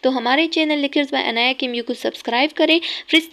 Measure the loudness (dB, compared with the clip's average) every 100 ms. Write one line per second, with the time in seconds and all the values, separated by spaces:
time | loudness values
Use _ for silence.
0 | -2 0 0 2 2 0 0 0 0 0
1 | 0 -2 -2 0 0 0 -4 -4 -4 -4
2 | -4 -6 -4 0 0 2 4 4 2 -10
3 | 2 2 2